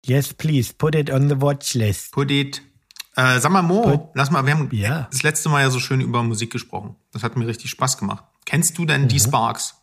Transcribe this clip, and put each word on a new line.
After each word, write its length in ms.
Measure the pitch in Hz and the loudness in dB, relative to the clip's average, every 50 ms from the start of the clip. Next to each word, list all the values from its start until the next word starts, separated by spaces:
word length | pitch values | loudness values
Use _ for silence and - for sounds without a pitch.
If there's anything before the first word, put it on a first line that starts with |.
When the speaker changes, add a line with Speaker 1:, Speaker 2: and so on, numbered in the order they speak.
| _ | _
Speaker 1:
Yes, 280 | - 127 143 139 - - | 2 0 0 0 -2 -8
please, 400 | - - 156 151 135 113 - - | -4 -2 0 2 2 0 -2 -2
put 220 | _ - 160 156 | _ 0 0 2
it 140 | 156 147 143 | 0 0 0
on 180 | 135 131 139 143 | 2 2 2 2
the 120 | 143 135 | 2 2
watchlist. 680 | 139 143 143 139 - - - 123 110 107 95 - - - | 2 0 0 -2 -6 -4 -2 0 0 0 -2 -4 -8 -6
Speaker 2:
Put 200 | - - 139 135 | -4 -2 0 0
it. 300 | 139 139 139 139 - - - _ _ _ _ _ - - - _ _ | 0 0 0 -2 -6 -14 -16 _ _ _ _ _ -20 -20 -20 _ _
Äh, 240 | - 127 127 127 123 | 2 4 4 4 4
sag 120 | 104 147 | 4 4
mal, 100 | 190 190 | 4 4
Mo, 200 | 175 165 175 214 240 | 4 4 2 4 4
Speaker 1:
Put 260 | 196 143 151 - - _ | 4 2 2 0 -4 _
Speaker 2:
lass 140 | 131 139 135 | -2 0 2
mal, 160 | 170 139 131 | 2 2 2
wir 80 | 135 147 | 2 2
haben 160 | 156 143 - | 2 0 -2
Speaker 1:
Ja. 360 | - 107 98 113 143 165 131 - | -2 -2 0 0 -2 -2 -4 -6
Speaker 2:
das 120 | - 131 - | -6 -2 0
letzte 260 | 151 156 - - 160 | 0 0 0 0 0
Mal 120 | 147 143 | 2 4
ja 80 | 135 135 | 2 2
so 100 | 127 123 | 2 0
schön 220 | 123 - 139 131 | -2 0 0 0
über 200 | 127 123 120 120 117 | 0 0 -2 -2 -2
Musik 280 | 117 113 104 117 113 | -2 -2 -4 -6 -6
gesprochen. 440 | - 120 - _ - 95 98 - - _ _ _ | -6 -10 -10 _ -12 -12 -12 -12 -18 _ _ _
Das 120 | _ 104 110 | _ -8 -6
hat 140 | 117 - | -4 -2
mir 100 | 123 113 | -2 -2
richtig 220 | 117 110 - - - | -2 -6 -8 -8 -12
Spaß 260 | - - 127 131 - | -4 -4 -2 -2 -2
gemacht. 260 | - 104 98 101 - - _ _ _ _ | -4 -4 -6 -6 -8 -12 _ _ _ _
Kennst 320 | - - 151 170 - - | -2 -2 0 0 0 -2
du 80 | - 170 | -2 -2
denn 220 | 156 147 143 143 | 0 0 2 2
die 80 | 120 110 | 2 2
Speaker 1:
Mhm. 40 | 92 95 | 2 2
Speaker 2:
Sparks? 480 | 120 143 123 113 113 110 - - - - _ | 2 2 0 0 0 -2 -4 -10 -10 -12 _